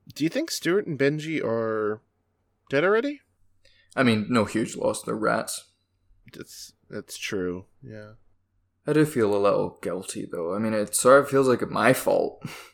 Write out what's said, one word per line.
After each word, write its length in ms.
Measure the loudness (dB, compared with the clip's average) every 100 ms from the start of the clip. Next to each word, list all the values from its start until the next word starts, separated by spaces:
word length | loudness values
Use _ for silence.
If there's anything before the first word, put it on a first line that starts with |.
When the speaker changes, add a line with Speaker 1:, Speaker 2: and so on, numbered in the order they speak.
| -20
Speaker 1:
do 100 | -6
you 60 | -4
think 220 | -2 -6
Stuart 360 | -4 0 0 -2
and 100 | 0
Benji 440 | 0 0 -4 -4
are 580 | -2 -2 -2 -2 -2 -4 _ _ _ _ _ _ -4
dead 140 | 0
already? 380 | 2 2 0 -6 _ _ _ _ _ _ _ 0
Speaker 2:
I 80 |
mean, 220 | 2 2 2
no 160 | 0 2
huge 300 | -2 -4 -2
loss, 260 | -4 -2
they're 140 | -6 -2
rats. 500 | 0 -2 -4 -10 -14 _ _ _ _ _ -20
Speaker 1:
That's, 400 | -20 -20 -20 -20 _ -16
that's 280 | -14 -14 -12
true, 480 | -8 -4 -4 -6 -12 _
yeah. 320 | -20 -18 -20 -20 _ _ _ _ _ _ 0
Speaker 2:
I 60 |
do 120 | 2 2
feel 300 | 2 2 2
a 20 |
little 420 | 2 2 -2 -6
guilty, 460 | -8 -8 -8 -12 -10
though. 240 | -6 -4
I 60 | -4
mean, 140 | -2
it 220 | -2 -2 2
sort 260 | 8 8
of 80 | 6
feels 180 | 2 4
like 200 | 2 0
my 240 | 2 4
fault. 500 | 4 2 2 0 -4 -14
<laughs> 20 | -16 -20